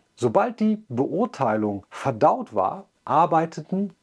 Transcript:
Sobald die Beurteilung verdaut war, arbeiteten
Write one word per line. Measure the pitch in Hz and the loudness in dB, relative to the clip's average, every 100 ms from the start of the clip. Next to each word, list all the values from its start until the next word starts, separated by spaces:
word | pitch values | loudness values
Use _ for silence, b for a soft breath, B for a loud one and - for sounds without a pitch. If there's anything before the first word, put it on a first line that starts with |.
| _ - | _ -2
Sobald | 123 147 233 - | 0 2 0 0
die | 214 214 - | 0 0 -4
Beurteilung | 120 143 180 240 - 123 110 104 101 - | -2 -2 -2 -4 -2 0 0 0 -4 -10
verdaut | - 135 110 156 254 - | -8 -4 2 2 2 -2
war, | 104 92 196 - _ - | -2 -2 -2 -12 _ -2
arbeiteten | 143 170 165 165 165 - 190 202 - | 2 4 2 0 -4 -6 -4 -4 -8